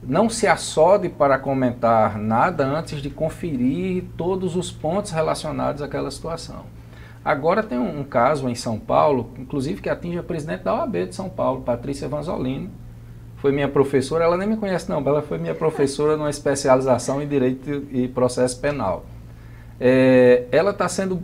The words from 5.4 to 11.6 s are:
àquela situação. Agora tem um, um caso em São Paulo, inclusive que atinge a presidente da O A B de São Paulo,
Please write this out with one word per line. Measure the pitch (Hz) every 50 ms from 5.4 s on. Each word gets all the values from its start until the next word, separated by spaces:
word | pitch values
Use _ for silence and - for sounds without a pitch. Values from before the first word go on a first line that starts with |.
| - 156 139 131 127 127 135 143
àquela | 143 139 143 143 139 143
situação. | - - - 160 170 - - - - - - - - - - - - - - - - - -
Agora | 143 151 143 135 160 180 220 214
tem | 220 247
um, | 247 254 196 160 147
um | 139
caso | - - 123 117 135 156 143 131
em | 127 120
São | 113 - 120 110 104
Paulo, | - - - 143 156 156 143 123 113 - - -
inclusive | 131 - - 143 127 147 190 -
que | - 175
atinge | 147 - - 175 170 175
a | 165
presidente | - 170 160 143 160 175 185 -
da | 185 196
O | 247
A | 339
B | 285 185 - -
de | 180 -
São | - 190 185
Paulo, | - - 127 127 131 131